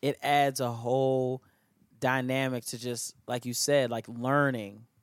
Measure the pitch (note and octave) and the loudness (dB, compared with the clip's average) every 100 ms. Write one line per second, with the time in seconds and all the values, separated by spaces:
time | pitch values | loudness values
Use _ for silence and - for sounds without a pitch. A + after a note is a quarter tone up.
0 | C#3 - C3+ C#3+ C#3 C3+ B2 A#2 A#2+ C3 | -4 -2 2 4 4 2 -4 -4 -2 2
1 | C3 C3 B2+ C3 - _ _ _ _ _ | 2 2 0 -4 -10 _ _ _ _ _
2 | B2+ C3 B2+ C3 C3 B2 - A#2 B2 A#2+ | 0 0 0 0 0 -2 -6 -8 -6 -6
3 | - - - A#2+ B2 A#2 - C#3+ B2 A2+ | -8 -12 -6 -6 -4 -2 2 4 4 -2
4 | - A#2 B2+ C#3+ C#3+ B2 G2+ G#2 A2+ _ | -6 -4 2 4 4 0 -6 -12 -20 _